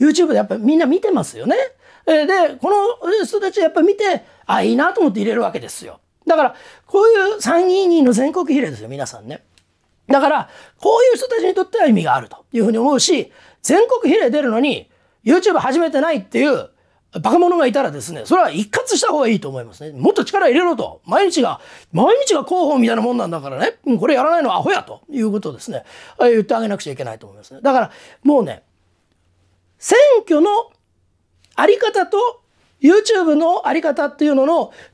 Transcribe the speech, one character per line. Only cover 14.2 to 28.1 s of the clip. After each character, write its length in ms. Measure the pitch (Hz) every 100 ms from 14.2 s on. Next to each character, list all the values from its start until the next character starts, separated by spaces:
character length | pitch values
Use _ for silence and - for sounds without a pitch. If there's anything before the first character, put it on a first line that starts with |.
| 277
出 120 | 294
る 80 | 262
の 100 | 220
に、 300 | 285 151 - _ _ _
YouTube 340 | 214 339 359 330
始 200 | 247 277
め 100 | 330
て 120 | 277
な 100 | 311
い 60 | 285
っ 80 | 185
て 140 | 226
い 140 | 285
う 160 | 214 98 _ _ _ _ 185
バ 100 | 151
カ 80 | 320
者 160 | 349 349
が 100 | 262
い 60 |
た 100 | 233
ら 100 | 254
で 100 | 143
す 80 | 143
ね、 140 | 156 110
そ 100 | 370
れ 60 |
は 100 | 285
一 180 | 156 214
括 280 | - 508 392
し 20 |
た 100 | 453
方 100 | 302
が 100 | 247
い 60 | 214
い 40 |
と 80 | 143
思 140 | 131
い 20 |
ま 100 | 113
す 160 | - 151
ね。 80 | 139
も 120 | 208
っ 40 |
と 120 | 427 -
力 220 | 392 339
入 60 |
れ 60 | 254
ろ 160 | 359 254
と。 260 | - - -
毎 260 | 233 392
日 100 | 330
が、 200 | 214 - - - _
毎 240 | 160 269 494 523
日 80 |
が 100 | 330
広 220 | - 359 302
報 120 | 277
み 100 | 226
た 60 |
い 20 | 226
な 40 |
も 120 | 226
ん 40 | 240
な 100 | 190
ん 40 |
だ 80 | 165
か 100 | 139
ら 80 | 131
ね。 160 | 359 - -
う 80 |
ん、 60 | 220
こ 80 | 233
れ 80 | 269
や 80 |
ら 80 | 294
な 80 | 339
い 40 |
の 60 | 269
は 80 | 180
ア 60 |
ホ 80 | 294
や 120 | 392
と 180 | - - -
い 120 | 285
う 100 | 220
こ 80 | 202
と 120 | 160
を 20 |
で 60 | 120
す 100 | -
ね、 160 | 143 - - - -
あ、 100 | 240
言 140 | 226
っ 20 |
て 120 | 208 226
あ 60 |
げ 60 | 220
な 100 | 202
く 40 |
ち 80 | -
ゃ 40 |
い 40 | 131
け 60 |
な 100 | 127
い 60 | 113
と 80 | 101
思 80 | 101
い 20 |
ま 60 |
す 100 | -
ね。 80 | 269
だ 100 | 254
か 80 | 254
ら、 120 | 220 - -